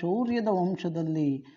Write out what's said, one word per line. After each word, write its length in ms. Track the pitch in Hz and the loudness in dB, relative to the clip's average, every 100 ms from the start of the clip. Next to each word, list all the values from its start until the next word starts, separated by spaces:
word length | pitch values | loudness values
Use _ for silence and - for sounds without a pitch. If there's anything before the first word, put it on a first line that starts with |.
ಶೌರ್ಯದ 480 | 170 220 240 240 214 | -2 0 2 0 2
ವಂಶದಲ್ಲಿ 960 | 185 180 175 175 165 160 160 147 135 - | 2 0 0 -4 -2 -2 2 2 0 -6